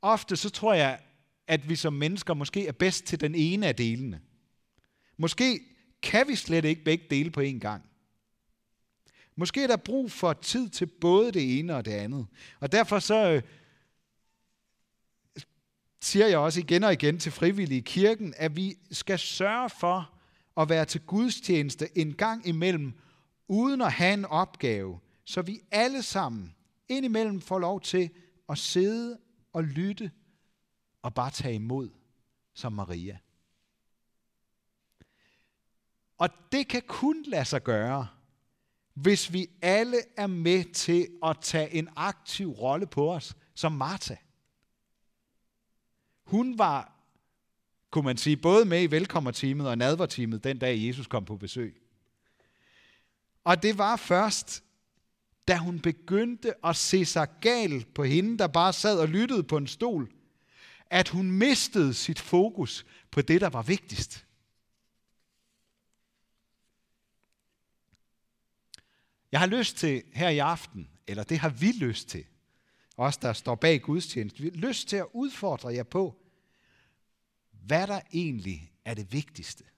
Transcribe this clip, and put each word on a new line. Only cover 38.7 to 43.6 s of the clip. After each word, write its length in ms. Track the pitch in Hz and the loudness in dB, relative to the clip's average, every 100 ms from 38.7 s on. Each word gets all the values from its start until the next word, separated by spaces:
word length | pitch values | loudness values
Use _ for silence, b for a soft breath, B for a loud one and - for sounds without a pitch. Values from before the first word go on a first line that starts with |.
| _ _ | _ _
hvis 380 | - 151 202 - | 0 4 4 2
vi 140 | 175 180 _ | -4 -6 _
alle 340 | 170 196 233 247 226 - | 2 2 4 0 -2 -6
er 100 | 202 | -4
med 460 | 180 165 185 175 | 0 2 2 2
til 360 | - - 175 180 - | -4 2 2 2 -2
at 160 | 160 156 | -4 -2
tage 300 | - 160 156 | -2 -2 -2
en 180 | 165 160 - | -4 -6 -4
aktiv 540 | 180 202 - - 190 | -6 -6 -10 -6 -6
rolle 360 | 113 123 143 190 | -4 -2 -2 -2
på 260 | - 147 | 0 0
os, 240 | 175 - - b | 0 -8 -16 b
som 180 | - | -4